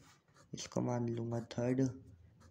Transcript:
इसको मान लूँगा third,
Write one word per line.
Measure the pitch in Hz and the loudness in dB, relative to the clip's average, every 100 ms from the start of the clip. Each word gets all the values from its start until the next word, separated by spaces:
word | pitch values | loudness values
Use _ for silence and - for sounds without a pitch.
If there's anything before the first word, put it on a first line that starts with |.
| - - _ - - | -20 -20 _ -20 -14
इसको | 101 - 123 | -10 -4 0
मान | 123 123 117 | 2 2 0
लूँगा | 117 117 117 | -2 -2 -2
third, | 113 - 123 127 131 - - - - - - | -4 0 2 4 2 0 -12 -20 -20 -20 -20